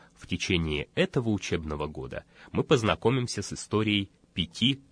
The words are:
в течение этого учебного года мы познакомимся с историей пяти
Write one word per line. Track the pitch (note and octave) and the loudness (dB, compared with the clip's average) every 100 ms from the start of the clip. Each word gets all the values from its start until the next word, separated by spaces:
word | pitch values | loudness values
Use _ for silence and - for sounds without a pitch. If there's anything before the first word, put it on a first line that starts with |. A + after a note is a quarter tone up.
| - | -6
в | - - | -20 -8
течение | F#2 - F2+ D#2+ D2 - | -4 0 2 2 -2 -2
этого | - F#3 C#3+ A#2 | 0 0 0 0
учебного | G2+ - F2 D#2 D2 D2+ | 0 0 -4 -2 -4 -6
года | D2+ C2 - - - - | -6 -10 -10 -12 -18 -6
мы | - | -2
познакомимся | - C#3+ A2 D#2+ A2+ C3 B2 - | 2 4 4 2 2 0 -2 -6
с | - | -8
историей | C#2+ - G#2+ G#2+ G#2 G2 _ _ | -10 -2 0 2 2 0 _ _
пяти | - E2 - A#2 C3+ - | -6 -4 0 0 0 -8